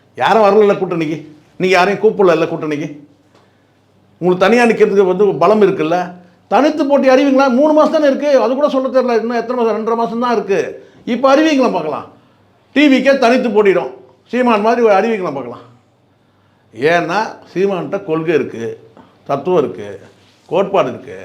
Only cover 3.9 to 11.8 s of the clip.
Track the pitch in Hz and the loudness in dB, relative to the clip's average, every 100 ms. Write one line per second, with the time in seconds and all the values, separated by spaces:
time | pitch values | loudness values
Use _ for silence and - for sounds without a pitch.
3.9 | _ _ - 175 180 190 240 233 220 202 | _ _ -6 -2 2 4 4 4 2 2
4.9 | 196 190 180 202 151 170 220 190 151 156 | 2 2 2 0 2 2 4 2 2 -2
5.9 | 175 175 - - _ - 202 294 302 277 | -2 -4 -12 -20 _ -2 0 0 0 0
6.9 | 277 262 262 285 262 277 240 302 302 302 | 2 4 4 4 2 2 2 2 4 2
7.9 | 311 294 262 294 269 220 262 294 269 262 | 2 0 0 2 2 0 0 -2 -2 -2
8.9 | 262 247 233 226 240 226 254 233 214 220 | 0 0 0 -2 -4 -4 -2 -2 -2 -4
9.9 | 233 226 233 247 226 185 190 123 - - | -2 -4 -4 -2 -2 -2 -2 -4 -8 -18
10.9 | - - 233 269 277 320 277 240 185 | -14 -8 -2 2 2 2 2 0 -2